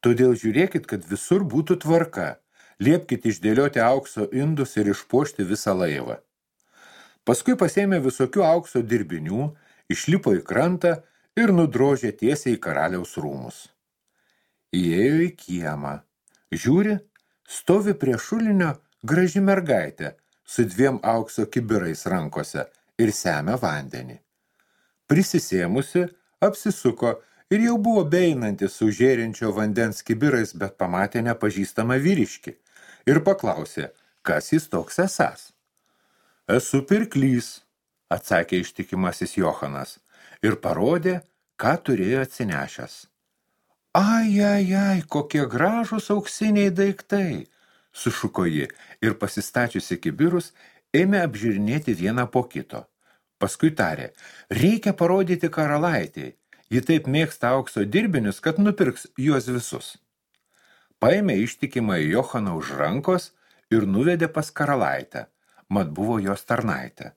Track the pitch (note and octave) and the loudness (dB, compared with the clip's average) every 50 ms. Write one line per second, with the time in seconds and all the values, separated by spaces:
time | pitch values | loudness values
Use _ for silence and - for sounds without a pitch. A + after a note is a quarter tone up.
0 | - A#2+ A#2+ A#2 B2+ B2+ A#2+ - - A2+ G#2+ C3 E3+ F#3+ - E3+ D#3 - - G#2 | 4 4 4 6 6 4 4 4 0 0 2 2 2 2 0 -4 -6 -4 -8 -8
1 | - - G2 G2+ - - F3 G3 G3+ D#3 - C#3+ E3 - F#3 F3 - D3+ E3 E3 | -6 -6 -8 -8 -2 0 0 2 2 0 -2 -2 0 0 -2 -2 2 2 2 2
2 | E3 D#3+ - - F2 C#2+ B1+ - _ _ _ _ - _ _ _ G2 A#2+ D#3+ F3+ | 2 0 -4 -6 -6 -6 -8 -10 _ _ _ _ -20 _ _ _ 2 4 4 4
3 | D#3 - B2+ G#2+ - A#2 G#2+ - - G#2+ A2 B2 C#3 C#3+ - B2 A2+ A#2 C3 C3+ | 2 -2 -6 -2 0 -2 -2 0 0 2 4 4 2 2 2 2 4 4 4 2
4 | C3 - - - G#2 - - B2+ C#3 D3+ D#3+ C#3+ C3+ B2 - - G#2 G2+ G2 - | 0 -6 -6 -6 -4 -2 -2 -2 0 0 0 0 -2 -2 0 0 0 0 0 -2
5 | - _ - B2+ C#3+ - - - G2+ F2 G2+ - - - G2 F#2 F#2 E2 D2 C#2 | -4 _ 2 2 2 2 -2 -6 -4 -4 -4 -4 0 -2 0 0 0 0 -2 -4
6 | B1 A#1 A1+ A1 _ _ _ _ _ _ _ _ _ _ _ _ - - - - | -6 -8 -10 -12 _ _ _ _ _ _ _ _ _ _ _ _ -20 -20 -20 -20
7 | - - _ _ _ - B2+ - - - B3+ - G3 E3 - - G3+ G3 G3 F3 | -20 -20 _ _ _ 0 0 0 2 0 2 2 2 2 2 2 2 2 2 2
8 | C3+ C3 B2+ - C3 B2+ - G3+ F#3+ D#3+ E3 F3 D#3+ - - C3 A#2+ A2 A#2 A#2 | 0 0 0 0 -2 0 2 2 4 4 4 2 0 -2 -4 -4 -2 0 0 -2
9 | G#2 D#2 F2 E2 D2+ D#2 F#2 A2+ C#3+ D3+ D3+ _ _ _ _ _ _ _ - - | -2 -2 -6 -8 -6 -4 -4 -4 -4 -4 -6 _ _ _ _ _ _ _ -6 -4
10 | - - E3 F#3+ - D3 G#2 F2+ - - E2 G#2 C#3+ F3 F3+ E3+ - F3 E3 D#3 | 0 0 0 2 4 2 2 2 0 -2 0 0 2 2 0 2 2 0 0 0
11 | - _ _ _ _ _ _ - A#3 A3 G3 E3+ E3+ D#3 A#2 A#2+ C3+ C#3 C#3+ B2 | -6 _ _ _ _ _ _ 0 4 4 6 6 4 4 4 2 2 4 2 2
12 | B2 A2+ - - - A#2 D3 D3+ - B2+ A#2 G#2 - - D#2 C#2 D2+ E2 F#2 F2+ | 0 -4 -4 0 0 0 0 0 0 -2 -2 -2 -2 -4 -2 0 0 0 -2 -4
13 | F2 - - - D2+ D2+ C#2 C#2 B1 A#1+ - - - - _ _ _ _ _ _ | -6 -8 -8 -8 -8 -8 -8 -8 -12 -12 -14 -18 -20 -20 _ _ _ _ _ _
14 | _ _ _ _ _ _ _ _ _ _ _ _ _ _ - F#2 F2+ E2+ E2 F2+ | _ _ _ _ _ _ _ _ _ _ _ _ _ _ -2 0 0 2 2 4
15 | G#2 C3 D3 D#3+ E3+ F3+ D#3 - - - F2+ F2+ E2+ D#2 D2+ D2+ C#2+ C#2+ C#2+ D2+ | 4 4 4 4 2 0 -2 -8 -12 -8 -8 -6 -4 -6 -6 -6 -6 -8 -10 -10
16 | - _ _ _ _ _ _ _ _ _ - E2 - A2+ C#3 F3 G#3 G#3+ G#3+ G3 | -14 _ _ _ _ _ _ _ _ _ -10 -4 0 2 4 4 4 2 0 -2
17 | - _ _ _ _ _ _ _ _ _ - - - - F3 G3+ G3+ G#3 G3+ - | -4 _ _ _ _ _ _ _ _ _ -16 -16 0 2 2 4 4 2 0 0
18 | - C3 B2 A2+ - - - A3+ A3+ A3 G#3 F#3+ F3+ D#3+ C3+ - _ _ _ _ | 2 0 0 0 -2 -4 -2 0 2 2 4 4 2 2 -2 -4 _ _ _ _
19 | - A#2+ D3 E3+ F#3 F#3 - G3 G3 F#3+ G3 G3 F3+ D3+ B2+ G2+ D#2+ C#2+ - - | -2 0 2 4 4 4 2 2 4 4 4 2 2 2 0 0 0 -2 -6 -8
20 | - D2 - _ _ _ _ _ _ - - - A#2+ G#2 F2+ F#2 C3 C#3 C3 G#2+ | -8 -8 -8 _ _ _ _ _ _ -14 0 2 2 2 4 2 2 2 2 0
21 | - - A2+ A#2 A2 - - - A2 - - B2+ A#2+ G#2+ A2+ G#2+ F2+ E2+ D#2+ D2+ | 0 0 0 0 0 -4 -4 -4 -4 -2 -2 -4 -2 0 0 0 0 -2 -6 -6
22 | - - F#2 F#2 D#2+ D2+ D2+ D#2 D2+ - - D2+ C2 - _ _ _ _ _ _ | -4 -2 -2 -2 -2 -4 -6 -6 -8 -6 -6 -8 -8 -8 _ _ _ _ _ _
23 | A2+ G#2+ G#2 - - F2+ D#2+ D2 D2 E2+ A2+ B2+ A2+ F2+ D2+ D2 C#2 C2 C2 B1+ | 2 2 2 0 -2 -2 -2 -2 -2 -2 -4 -2 -2 -4 -4 -4 -6 -8 -12 -14
24 | B1+ B1+ A#1+ A#1 _ _ _ _ _ _ _ _ _ _ _ _ _ _ _ _ | -14 -14 -16 -20 _ _ _ _ _ _ _ _ _ _ _ _ _ _ _ _
25 | _ _ C#3+ D#3+ G3 - - E3+ - - - F#2 F2 E2+ F#2 B2+ C#3+ - - F3+ | _ _ 4 4 4 4 2 -2 -2 0 -2 -2 0 0 0 -2 -2 0 0 -2
26 | F3 F3 - _ _ _ _ _ - G3+ G3 - - A3 F#3+ - - B2+ A2+ - | -2 -2 -6 _ _ _ _ _ 0 0 0 0 -4 -4 -4 0 0 -2 0 0
27 | - A#2+ A2 - _ _ _ _ _ _ F#3+ G#3 A3+ A#3 A#3+ A#3 G3+ A#3 A3+ G#3 | -2 -2 -2 -4 _ _ _ _ _ _ 0 2 2 2 2 2 2 2 2 2
28 | F3+ D3+ D3+ F3 F#3 F3 D#3 B2+ A#2+ G#2+ G2+ F2+ G2 F#2+ - - A2+ A2 G#2 E2+ | 2 2 2 2 4 2 2 0 -2 -4 -4 -2 -4 -4 -2 0 0 0 2 4
29 | A#2 C3 C3 A#2 A#2 A2+ G#2+ - A#2+ A2 G2 G2+ G#2+ G#2+ G#2 G#2+ A#2 A2 G2+ - | 4 4 4 4 0 -4 -4 -4 -4 -2 -2 0 0 0 0 0 0 -2 -2 -6
30 | - - A2+ A2+ C3+ D3+ C3 A#2+ A2 G#2 - - G2+ G2 - _ F#2+ F2+ F2+ F2+ | -4 -4 -2 0 2 2 2 2 0 -2 -4 -8 -8 -8 -4 _ -4 -2 0 -2
31 | G2 G2+ - A#2+ A2+ A#2+ A#2 A2+ - G#2+ G2+ F#2+ G2 - - - A2 A2+ B2+ C3 | -2 -2 -2 -2 -2 -2 -2 0 0 -2 0 -2 -4 -4 -2 -4 -2 0 0 0
32 | C3+ F3 G3 E3+ A2 - - - _ - - _ _ _ _ - - - - _ | 2 2 2 2 2 0 -2 -14 _ -16 -16 _ _ _ _ -20 -20 -20 -20 _
33 | _ - C#3 D#3+ D3+ G3 G3 G3 - A2 F2+ - D2+ - - - D2 C#2 - _ | _ 4 4 4 6 4 0 2 0 -4 -2 -2 -6 -8 -8 -10 -10 -10 -12 _
34 | _ _ _ _ _ - D#2+ D#2 - - - D#3+ D#3 - - F3 - - - - | _ _ _ _ _ 0 0 0 0 0 0 0 0 0 -4 -4 -4 -4 -2 -2
35 | F3+ G3 - - - - - - - - _ _ _ _ _ _ _ _ _ _ | -2 -2 0 0 -2 -2 -2 -8 -20 -20 _ _ _ _ _ _ _ _ _ _
36 | _ _ _ _ _ _ _ _ _ - G2+ B2+ - - - C3+ C3+ - G3 G#3+ | _ _ _ _ _ _ _ _ _ 0 0 0 0 0 -2 -2 2 2 2 2
37 | A3 - - C#3+ C3+ C3+ B2+ A#2+ A#2+ - - - _ _ _ _ _ _ _ _ | 2 0 0 0 2 2 2 0 -2 -6 -14 -20 _ _ _ _ _ _ _ _
38 | _ _ E2+ F2+ - - G2+ F2 E2+ - - F2+ F2 - - - F#2 - - F#2 | _ _ -6 -6 -2 0 0 0 0 0 -2 -2 -2 -4 -8 -12 -10 -6 -4 -2
39 | F#2 F2+ E2 - - F2 - - F#2 E2 D2+ - - C#2+ C#2+ C#2 C2 - - _ | -2 -2 -2 -4 -6 -6 -2 0 0 0 0 -2 -6 -8 -8 -8 -10 -12 -14 _
40 | _ _ _ _ - - - - - G#2+ G#2+ - - E2 D#2 D2+ F#2+ B2 D#3+ F3+ | _ _ _ _ -20 -20 -16 -2 0 0 0 0 -2 -4 -2 2 2 2 2 2
41 | D#3 F#3 F#3 F3+ - _ _ _ _ _ _ _ - A2+ D3+ - - - C3+ G2+ | 0 0 -2 -2 -6 _ _ _ _ _ _ _ 0 0 0 0 0 0 0 0
42 | F#2 F#2+ A#2+ C3+ C3 - - - B2 G#2 E2+ C#2 C#2+ - - - A#1+ - - - | 2 0 0 0 -2 -4 -6 -6 -6 -4 -4 -4 -6 -8 -10 -14 -16 -16 -16 -20
43 | - _ _ _ _ _ _ _ _ _ _ _ _ _ _ _ _ _ _ F#3+ | -20 _ _ _ _ _ _ _ _ _ _ _ _ _ _ _ _ _ _ 2
44 | F#3+ G#3 A3+ A3+ A3+ A3 G3+ G3+ G#3 G3+ G3+ G3+ G3 F3+ F#3+ F#3+ G3+ G3 G3 F#3 | 4 4 2 2 2 2 2 2 4 4 2 2 0 0 0 0 2 2 0 -2
45 | D#3 - - D3+ D3 D3 - D3+ C#3+ B2+ B2+ B2 D3+ F#3 A3 A#3 A#3 - A3 A3 | -2 -4 -4 -4 -4 -2 -2 -2 -2 0 0 0 0 2 0 0 -2 -2 -4 -6
46 | G3+ - G#3 G#3 G3+ - - - A3 G#3+ G#3 G#3 G3+ G3 F3 F3 G3 G3 G3 - | -2 -2 -2 -2 -2 -6 -6 -2 0 2 2 4 2 2 2 2 0 0 0 -4
47 | - _ - G3+ G3 F3 C3 E2+ - _ _ _ _ _ _ _ _ _ _ - | -6 _ -2 -2 0 -2 -4 -6 -10 _ _ _ _ _ _ _ _ _ _ -6
48 | - A#2+ G#2+ - - G#2+ - - F#2+ E2+ D#2+ D2+ C#2 C2+ - _ - - - _ | -4 -4 -4 -2 -6 -6 -2 0 0 0 0 -2 -4 -6 -10 _ -20 -20 -12 _
49 | - A2+ G2+ - - G2 - - G2+ - - A#2+ A#2+ A#2 - F#2+ - - F#2 - | -2 -2 0 0 -4 -6 -4 -6 -8 -4 -2 -2 -2 -2 -2 -6 -4 -4 -8 -4
50 | - E2 C#2+ - D3 E3+ F3 F3 E3+ - _ _ - - _ _ _ _ _ D3+ | -4 -6 -2 2 2 2 2 0 -2 -4 _ _ -20 -20 _ _ _ _ _ 2
51 | F3+ F#3+ G3+ G3+ F3 D#3+ A2+ G#2 G#2 A#2 G#2+ F#2+ G#2 G#2 A#2+ D3+ D3+ - A2 E2+ | 2 4 2 2 0 -2 -4 -2 -2 -2 0 0 0 0 -2 -2 -2 -2 -4 -2
52 | F2 G2 A2+ B2 B2 A2+ - B2+ - - - - - _ - G#1+ - _ _ _ | -2 -2 0 -2 -2 0 0 -2 -2 -2 -6 -12 -12 _ -12 -14 -14 _ _ _
53 | _ _ _ _ _ _ _ _ - F#2+ - - - D#3+ D#3 - G#2 E2+ D#2 C#2 | _ _ _ _ _ _ _ _ -6 -4 -2 0 0 0 2 2 -2 -2 -2 -4
54 | B1+ - _ _ - - - - - _ G2 G#2+ D#3+ F3+ A3 A3+ - G#3 G3 G3 | -8 -12 _ _ -20 -20 -20 -20 -12 _ -2 2 4 4 4 4 0 -2 0 2
55 | F3 E3+ F3+ G3 G3 F3 F#3 E3+ - E3 D#3 - D#3 D3 D3 D3 D#3 F3 D#3+ A#2+ | 2 2 4 2 2 2 0 -2 -2 -4 -2 -2 -2 0 0 0 0 0 0 -2
56 | E2 D2 _ - C#2 B1+ - _ _ _ _ _ _ _ A2 B2+ B2 - E3 D#3 | -4 -6 _ -12 -14 -14 -14 _ _ _ _ _ _ _ -2 -2 2 2 2 2
57 | D#3 - C3 D3+ D#3+ D#3 - - - A#2+ B2+ C3+ C3 - - A#2 G2+ G#2 G#2+ F3+ | 2 0 0 0 0 -2 -4 -4 -2 0 0 0 -2 -4 -2 -2 -2 2 2 0
58 | A3+ A3 F3 C#3+ A2 G#2 F#2+ - - D#3+ D#3 D#3+ G3 G#3 G3+ G#3 G3 F#3+ - - | 2 2 0 0 0 0 -4 -2 -2 -2 0 2 2 2 4 2 2 0 0 -4
59 | - - _ - C3 D3 D3 C3+ A#2+ A#2+ B2 B2 A#2 - - - - - - _ | -12 -18 _ -2 0 2 2 2 0 -2 -4 -4 -4 -6 -10 -10 -12 -12 -20 _
60 | _ _ _ _ _ _ _ _ _ _ _ _ _ _ _ _ _ _ _ _ | _ _ _ _ _ _ _ _ _ _ _ _ _ _ _ _ _ _ _ _
61 | - B2 D#3+ G3+ G#3+ F#3+ B2 F#2+ A2 A#2+ - _ - C#3 - B2+ A#2 G#2+ F#2+ F2 | 2 4 4 4 2 2 2 0 0 -2 -4 _ -8 -4 -4 -2 -2 0 0 0
62 | D2+ D#2 E2 A#2 - - - B2+ G#2+ G2 E2+ D#2+ D2+ - C#2 C2+ C#2+ D2+ F#2+ C3+ | 0 2 2 0 0 -2 -4 -4 -4 -4 -4 -6 -6 -8 -4 -2 -2 -2 -2 -2
63 | D3 - F#3 F3+ - - _ _ _ _ _ _ _ _ A2+ A2+ G#2 G2 F#2+ G2+ | 0 0 0 0 0 -6 _ _ _ _ _ _ _ _ 2 2 2 2 2 2
64 | B2+ E3 F3 E3 E3 D#3 D#3 D#3 D3+ - - - D3 C#3+ C#3+ C3 G2+ C#2+ C2+ C2 | 2 2 2 2 0 -2 -2 -4 -6 -6 -6 -6 -2 -2 0 0 0 0 -2 -4
65 | - - - B1 A1 - _ _ _ _ _ _ _ _ F#2+ G2+ F#2 D#2 D2 E2+ | -6 -10 -12 -12 -12 -12 _ _ _ _ _ _ _ _ -2 -2 -2 -2 -4 -4
66 | G2+ A2 A#2+ A2 G2 G2 G2+ G2 - - A#2+ A2+ A#2 A2 E2+ C2+ B1+ B1 _ - | -2 -2 -2 -2 -2 -2 -4 -6 -4 -4 -4 -2 -2 -2 -4 -4 -6 -10 _ -16
67 | - - - | -18 -18 -18